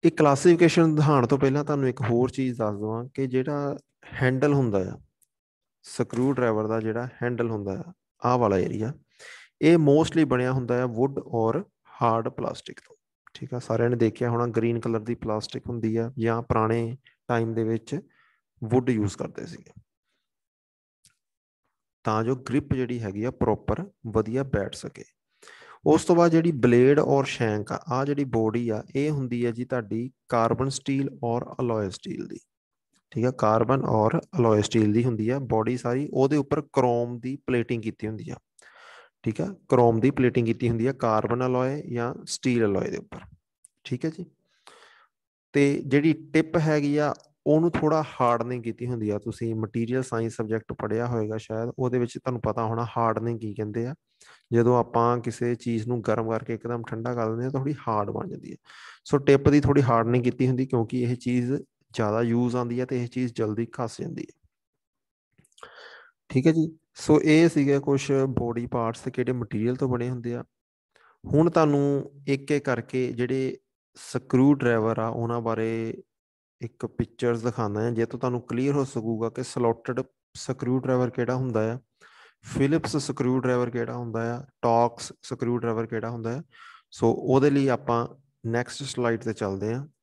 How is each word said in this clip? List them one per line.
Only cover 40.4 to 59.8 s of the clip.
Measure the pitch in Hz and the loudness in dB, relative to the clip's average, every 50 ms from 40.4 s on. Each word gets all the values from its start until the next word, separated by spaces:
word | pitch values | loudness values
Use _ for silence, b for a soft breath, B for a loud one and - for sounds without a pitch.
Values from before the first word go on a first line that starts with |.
| 117 113 | 0 0
ਕੀਤੀ | 113 117 127 117 | -2 -2 0 -2
ਹੁੰਦੀ | 113 113 113 | 0 0 -2
ਆ | 131 135 | -2 -2
ਕਾਰਬਨ | - - 117 110 110 104 110 117 123 127 | -2 -2 0 0 0 0 0 -2 -2 0
ਅਲੋਏ | 127 127 123 127 131 139 151 | 0 0 0 0 -2 -4 -6
ਜਾਂ | - - 120 120 117 120 - - - | -8 -8 -6 -6 -4 -6 -6 -10 -12
ਸਟੀਲ | - - - - 131 123 120 113 | -12 -12 -4 -2 0 2 2 2
ਅਲੋਏ | 104 98 92 - - | 2 2 0 -2 -4
ਦੇ | - - | -6 -8
ਉੱਪਰ। | - _ - - - - - _ _ _ _ _ _ _ _ _ _ | -10 _ -18 -20 -20 -20 -20 _ _ _ _ _ _ _ _ _ _
ਠੀਕ | - 135 127 - | -8 -8 -6 -6
ਹੈ | 160 | -6
ਜੀ। | 156 - 180 - _ _ _ b b b b b b b b b b b b b b _ _ _ _ _ _ _ _ | -8 -8 -14 -16 _ _ _ b b b b b b b b b b b b b b _ _ _ _ _ _ _ _
ਤੇ | 143 143 139 143 139 - | 2 4 4 2 0 -2
ਜਿਹੜੀ | 143 131 143 147 160 156 156 - - - | 2 2 4 4 4 2 2 -4 -2 0
ਟਿਪ | 160 156 160 160 175 | 0 0 2 0 0
ਹੈਗੀ | 156 156 156 151 143 143 143 147 | 2 2 2 2 0 0 0 0
ਆ, | 151 147 - - _ _ _ _ _ - | 0 0 -2 -6 _ _ _ _ _ 2
ਉਹਨੂੰ | 147 156 165 175 | 2 4 4 2
ਥੋੜ੍ਹਾ | 165 - - 151 151 156 151 - - - | 0 0 0 2 2 2 0 -4 -2 0
ਹਾਰਡਨਿੰਗ | 131 120 120 117 117 120 127 123 113 | 2 2 2 2 0 -4 -6 -6 -6
ਕੀਤੀ | 117 110 - 123 120 | -8 -8 -8 -6 -6
ਹੁੰਦੀ | 123 117 107 104 | -6 -4 -2 -2
ਆ। | 104 104 | -2 -2
ਤੁਸੀਂ | 104 117 107 - 117 113 113 | -4 -8 -8 -6 -6 -4 -4
ਮਟੀਰੀਅਲ | 110 110 104 - 120 117 113 123 131 127 | -4 -6 -4 -4 -4 -4 -2 -2 -4 -4
ਸਾਇੰਸ | 127 - 113 113 113 110 | -2 -2 -2 -2 -4 -4
ਸਬਜੈਕਟ | - 117 107 110 113 - _ 131 | -6 -4 -2 -2 -4 -4 _ -10
ਪੜ੍ਹਿਆ | - - 107 107 110 120 120 | -8 -6 -4 -2 -2 -2 -2
ਹੋਏਗਾ | 123 117 107 107 110 110 | -2 -2 -2 -4 -6 -8
ਸ਼ਾਇਦ, | - - 110 110 113 120 - - | -8 -8 -6 -6 -6 -6 -6 -4
ਉਹਦੇ | 131 127 117 127 | -2 0 0 0
ਵਿੱਚ | 120 117 - - | -2 -2 -4 -8
ਤੁਹਾਨੂੰ | _ 131 127 117 | _ -6 -6 -4
ਪਤਾ | - 110 104 117 113 | -2 -4 -2 -2 -2
ਹੋਣਾ | 110 113 113 117 113 - 120 | -2 -2 -2 -4 -4 -2 0
ਹਾਰਡਨਿੰਗ | 117 113 110 107 110 117 117 110 | 0 0 0 0 -2 -4 -6 -6
ਕੀ | 110 107 101 | -8 -10 -6
ਕਹਿੰਦੇ | 95 110 107 104 113 117 123 | -6 -6 -6 -4 -6 -6 -6
ਆ। | 160 _ _ b b b b b b b b b 120 | -8 _ _ b b b b b b b b b 2
ਜਦੋਂ | 117 117 120 123 120 | 4 6 6 6 4
ਆਪਾਂ | 113 113 - 117 117 117 120 120 | 2 2 2 2 4 4 2 0
ਕਿਸੇ | 113 120 117 - 120 120 120 | -2 -6 -6 -4 -2 -2 -2
ਚੀਜ਼ | 117 - 120 117 113 107 117 | -4 -4 -4 -2 -2 -2 -2
ਨੂੰ | 123 120 | -4 -4
ਗਰਮ | 104 - 107 117 113 113 | 0 0 0 0 0 -2
ਕਰਕੇ | 113 110 113 - 117 | -4 -4 -4 -6 -8
ਇੱਕਦਮ | 107 - 117 120 117 113 | -8 -6 -6 -8 -8 -8
ਠੰਡਾ | - - 113 113 123 123 | -8 -10 -8 -6 -6 -4
ਕਰ | 120 113 110 | -2 -2 -2
ਦਿੰਦੇ | 110 113 120 | -2 -4 -4
ਆ, | 131 | -4
ਤਾਂ | 135 135 | -4 -4
ਥੋੜ੍ਹੀ | 131 143 151 120 - - | -4 -4 -6 -6 -6 -4
ਹਾਰਡ | 110 107 104 101 | -2 0 0 -2
ਬਣ | 104 107 - - | -2 -4 -6 -8
ਜਾਂਦੀ | - - - - | -10 -12 -14 -16
ਹੈ। | - - B B B B B B B B B | -16 -18 B B B B B B B B B
ਸੋ | - - 143 | 0 0 2
ਟਿਪ | 139 135 139 139 139 147 | 4 6 4 6 6 6
ਦੀ | 143 147 | 4 6
ਥੋੜ੍ਹੀ | 143 123 143 143 | 4 4 4 4